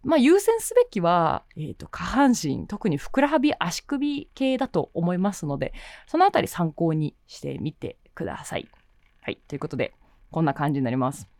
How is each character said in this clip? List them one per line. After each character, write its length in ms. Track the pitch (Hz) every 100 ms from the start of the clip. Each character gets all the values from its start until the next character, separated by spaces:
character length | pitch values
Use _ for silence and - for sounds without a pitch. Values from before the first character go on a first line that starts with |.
ま 120 | 277 311
あ、 20 |
優 220 | 254 381
先 200 | 427 453
す 140 | -
べ 120 | 466 494
き 100 | 202
は、 440 | 170 175 160 - _ -
え 60 |
ー 120 | 156
と、 140 | - 147
下 160 | -
半 260 | 175 240 277
身、 360 | 240 151 131 156
特 220 | 202 202
に 80 | 165
ふ 120 | -
く 120 | -
ら 80 | 233
は 100 | 302
ぎ、 140 | 285 -
足 220 | 170 -
首 480 | - 285 294 285 -
系 240 | - 262 262
だ 100 | 269
と 220 | 170 -
思 200 | - 170
い 40 | 180
ま 140 | 196
す 140 | 190 151
の 120 | 139
で、 160 | 139 - - - -
そ 100 | 311
の 80 | 392
あ 60 |
た 100 | -
り 60 | -
参 260 | - 165
考 200 | - 165
に 220 | 156 151 _ _
し 120 | -
て 200 | 143 135
み 120 | 156
て 260 | - - - _
く 120 | - -
だ 180 | -
さ 140 | - -
い。 100 | - _ _ _ _ _
は 100 | -
い、 80 | - _
と 80 | 143
い 20 |
う 20 |
こ 100 | -
と 80 | 135
で、 160 | - _ _ _ _
こ 120 | 160
ん 20 | 160
な 80 |
感 200 | - 147
じ 60 | 139
に 40 |
な 80 | 127
り 40 | 131
ま 160 | 127
す。 160 | - -